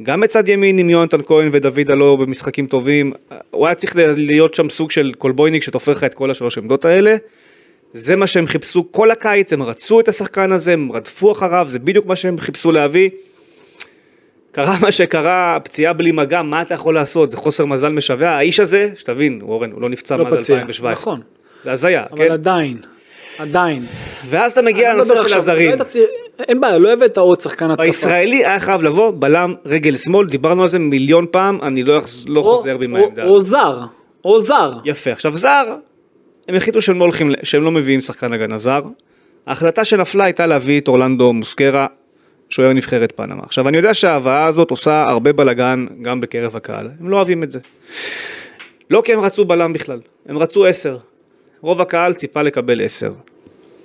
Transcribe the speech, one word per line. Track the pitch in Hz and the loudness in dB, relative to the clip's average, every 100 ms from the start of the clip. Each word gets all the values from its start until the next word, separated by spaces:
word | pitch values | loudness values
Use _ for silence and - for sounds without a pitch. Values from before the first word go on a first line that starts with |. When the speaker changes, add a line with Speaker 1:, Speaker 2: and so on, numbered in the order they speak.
Speaker 1:
גם | 113 165 | -4 0
את | 220 | 2
צד | 220 196 | 2 2
ימין | 196 196 190 | 2 2 2
עם | 175 | 4
יונתן | 170 165 147 | 2 2 0
כהן | 139 156 156 | 2 2 4
ודוד | 143 135 135 143 | 2 0 0 0
אלו | 139 143 135 | 4 4 4
במשחקים | 131 131 131 147 135 | 0 -4 -8 -6 -4
טובים. | 135 127 147 139 - - 127 - | -2 0 0 0 -6 -16 -20 -8
הוא | - 160 | -2 0
היה | |
צריך | 170 196 175 | 0 -2 2
ל-, | 156 151 | 2 2
להיות | 147 151 160 | 2 4 2
שם | 165 151 | 2 -4
סוג | - 160 | -4 -4
של | 160 135 - | -2 -2 -2
קולבויניק | 135 131 156 160 | -2 2 2 0
שתופר | - 127 - | -4 -6 -2
לך | 139 | -2
את | 135 | -2
כל | - 135 | -4 -6
השלוש | 127 120 113 | -4 -6 -6
עמדות | 110 135 | -2 0
האלה. | 170 185 208 220 220 _ _ _ _ _ _ | 2 4 4 2 -2 _ _ _ _ _ _
זה | 117 113 190 | -10 -2 0
מה | 190 | 2
שהם | 180 160 | 0 0
חיפשו | 151 - 175 170 | -4 -2 -4 -2
כל | - 220 | 2 2
הקיץ, | 226 220 202 190 | 2 0 0 0
הם | 147 | -2
רצו | 120 113 - 226 | -4 -6 2 2
את | 226 | 2
השחקן | - 190 196 190 | 0 -4 -2 0
הזה, | 185 165 | 0 0
הם | 165 135 | 0 -2
רדפו | 110 - - 208 | -6 -10 0 0
אחריו, | 208 185 180 151 | 2 0 0 -2
זה | 123 | -4
בדיוק | 143 196 185 | 0 0 0
מה | 180 | -2
שהם | 185 165 | -4 -6
חיפשו | - - 165 | -8 -4 0
להביא. | 156 147 170 190 190 - _ _ _ _ - - _ _ _ _ _ _ | 2 2 2 0 -2 -20 _ _ _ _ -20 -20 _ _ _ _ _ _
קרה | - 139 180 | -4 0 2
מה | 196 | 2
שקרה, | - 175 165 156 185 175 156 | 2 0 0 0 0 0 -2
פציעה | - - 160 | -6 -2 0
בלי | 165 170 | 0 0
מגע, | 160 139 170 | 0 0 -2
מה | 156 156 | -2 -4
אתה | 170 | -4
יכול | 170 160 | -4 -2
לעשות? | 160 143 165 139 | 0 0 0 0
זה | - | 0
חוסר | 151 156 143 | -4 -2 -2
מזל | 135 147 | 0 -2
משווע. | 151 139 127 170 | -2 -2 0 0
האיש | 156 165 208 | 0 0 2
הזה, | 180 196 208 190 | 2 2 0 -6
שתבין, | - 123 147 113 | -8 -2 -2 -2
אורן, | 107 113 117 | -6 -6 -6
הוא | 104 | -6
לא | 123 | -8
נפצע | 123 - 131 | -6 -4 -2
Speaker 2:
לא | |
Speaker 1:
מאז | 123 | 0
Speaker 2:
פציע, | 123 117 | 0 2
Speaker 1:
אלפיים | 127 120 | 0 -2
ושבע | 113 120 | -6 -6
עשרה. | 110 226 | -4 -6
Speaker 2:
נכון. | 135 - _ _ _ | -8 -10 _ _ _
Speaker 1:
זה | 131 | -8
הזיה, | 131 170 156 - | -2 0 0 -2
Speaker 2:
אבל | 151 | 0
Speaker 1:
כן? | 160 | 0
Speaker 2:
עדיין, | 160 170 180 143 117 - _ _ - - - | 2 0 0 -2 -6 -16 _ _ -20 -20 -14
עדיין. | 151 175 175 139 120 - - - | -4 0 0 -2 -8 -14 -16 -14
Speaker 1:
ואז | 127 160 240 | -4 0 0
אתה | 254 | 2
מגיע | 233 202 233 | 2 4 2
Speaker 2:
אני | 220 | 4
לא | |
Speaker 1:
לנושא | 226 | 4
Speaker 2:
מדבר | 233 202 | 4 2
Speaker 1:
של | 190 | 2
Speaker 2:
עכשיו, | 170 | 2
Speaker 1:
הזרים. | 165 165 | 2 2
Speaker 2:
לא | |
היית | 269 | 0
צי-, | 269 233 220 494 480 - 247 | -2 2 0 0 -14 -8 -2
אין | 247 | 0
בעיה, | 262 170 | 2 4
לא | 196 | 4
הבאת | 240 240 196 | 4 2 4
עוד | 180 175 | 4 4
שחקן | 147 - 165 | 0 -4 -2
התקפה. | 156 165 | 0 0
Speaker 1:
בישראלי | - 185 175 196 262 | 0 0 0 2 2
היה | 185 196 | 0 0
חייב | 180 190 | -2 0
לבוא | 156 165 226 170 | 2 2 2 2
בלם | 139 165 180 180 143 | 2 2 0 -4 -4
רגל | 156 151 131 | -2 0 -2
שמאל, | 160 196 190 | 0 2 2
דיברנו | 135 156 180 | 0 0 2
על | 180 | 2
זה | 180 | 2
מיליון | 151 139 139 170 170 | 0 0 2 2 2
פעם, | 185 196 196 | 0 0 -2
אני | 147 131 | -4 -2
לא | 127 151 | 2 0
אחז-, | - 127 127 | 0 -12 -4
לא | 147 | 0
Speaker 2:
או, | 208 240 | 2 2
Speaker 1:
חוזר | 139 127 | 0 -4
בי | 123 | -2
Speaker 2:
או, | |
Speaker 1:
מהעמדה | 185 208 214 | 2 0 2
Speaker 2:
או | 180 196 | 4 4
Speaker 1:
הזאת. | 185 | 4
Speaker 2:
זר, | 269 175 123 120 - _ _ | 2 0 -2 -10 -20 _ _
או | 180 220 | 2 2
זר. | 214 285 151 117 | 4 2 0 -4
Speaker 1:
יפה, | 143 143 131 | -8 -6 -6
עכשיו | 113 156 160 | -4 -4 -2
זר, | 254 285 254 302 - _ _ _ _ _ - | 0 2 0 -6 -16 _ _ _ _ _ -4
הם | |
החליטו | 185 220 220 | -2 0 0
שהם | 202 180 | 2 2
לא | |
הולכים | 175 165 151 | 2 2 0
ל-, | 135 | -2
שהם | - 147 | -2 0
לא | 160 | 0
מביאים | 165 135 135 | 0 0 -2
שחקן | 131 - 123 | -2 -8 -6
הגנה | 113 110 110 | -4 -6 -4
זר. | 117 139 143 254 _ _ _ _ - | -2 -2 -4 -16 _ _ _ _ -10
ההחלטה | 135 165 190 | -2 -2 0
שנפלה | 214 208 180 196 | 0 0 0 0
הייתה | 190 175 165 | 0 0 0
להביא | 143 127 147 | 0 2 0
את | 143 | 2
אורלנדו | 127 131 127 123 | 2 2 2 2
מוסקרה, | 117 110 - 139 139 135 _ _ _ _ _ - | 2 -4 -2 0 2 -2 _ _ _ _ _ -10
שוער | - 131 | 0 2
נבחרת | 131 - 123 113 - | 2 0 -2 -2 -4
פנמה. | 101 95 | -12 -12
עכשיו, | - - 131 | -8 -4 0
אני | 160 | 2
יודע | 202 | 2
שההבאה | 208 185 147 127 143 160 | 2 2 2 0 2 2
הזאת | 160 165 | 2 0
עושה | - 156 151 127 | 0 0 2 2
הרבה | 117 135 | 2 2
בלגן | 147 135 120 127 127 113 - | 2 2 2 0 -2 -6 -10
גם | 120 123 | -8 -6
בקרב | 120 117 117 110 | -6 -6 -6 -8
הקהל, | - 107 113 156 | -12 -12 -12 -12
הם | 175 | -2
לא | 196 | 0
אוהבים | 180 175 | 0 -2
את | 147 | -4
זה. | 131 - _ _ - - - - - - - - _ - | -10 -16 _ _ -16 -14 -12 -14 -16 -20 -20 -20 _ 0
לא | - | 0
כי | - | 2
הם | 220 | 0
רצו | 196 196 | 0 0
בלם | 185 170 170 | 0 2 0
בכלל, | 156 - 120 - _ - | -4 -8 -14 -16 _ -10
הם | 147 | -4
רצו | 160 202 185 | -2 2 2
עשר. | - 147 123 - _ _ _ _ _ | 2 -4 -8 -14 _ _ _ _ _
רוב | 156 180 | -4 -2
הקהל | 180 170 175 | -2 -2 -2
ציפה | 170 143 151 | -2 -6 -2
לקבל | 147 135 123 117 | -2 -2 -2 -2
עשר. | 104 - 107 98 _ _ _ _ _ _ | -4 -6 -10 -10 _ _ _ _ _ _